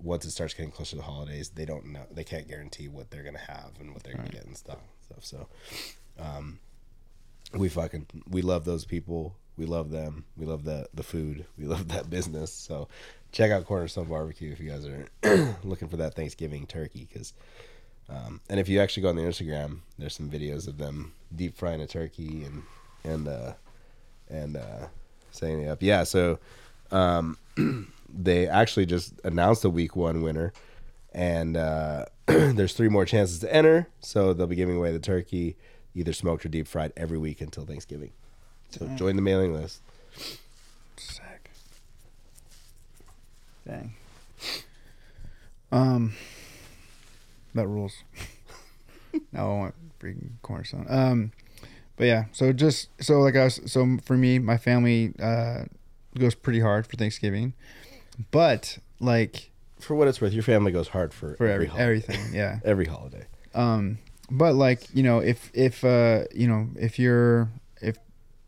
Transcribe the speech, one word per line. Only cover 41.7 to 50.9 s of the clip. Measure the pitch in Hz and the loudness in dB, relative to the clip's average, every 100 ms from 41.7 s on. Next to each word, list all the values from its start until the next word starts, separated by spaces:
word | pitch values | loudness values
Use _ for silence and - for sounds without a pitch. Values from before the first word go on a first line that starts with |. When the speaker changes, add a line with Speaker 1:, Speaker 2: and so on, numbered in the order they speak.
| - - - - - - - - - - - - - - - - - - - - | -20 -20 -20 -20 -20 -20 -20 -20 -20 -20 -20 -20 -20 -20 -20 -20 -20 -20 -20 -16
Speaker 2:
Dang. | - 113 107 - - - - - - - - - - - - - - - - _ | -14 -14 -18 -20 -20 -20 -16 -12 -12 -14 -20 -20 -20 -20 -18 -18 -18 -20 -20 _
Um, | 127 131 123 113 104 - - - - - - - - - - - - - | 2 4 4 0 -4 -14 -20 -20 -20 -20 -20 -20 -20 -20 -20 -20 -20 -8
that | 117 101 | -4 -4
rules. | 104 101 - - | -4 -6 -10 -18
<laughs> | - - - - - - - - - - 320 - | -16 -16 -18 -20 -20 -20 -20 -20 -20 -10 -8 -8
Now | - 101 | -4 -2
I | 101 | -2
want | 95 - 165 - | -4 -8 -18 -14
freaking | - - - 117 | -12 -10 -12 -12
cornerstone. | - 95 98 90 | -10 -10 -8 -10
Um, | 87 | -2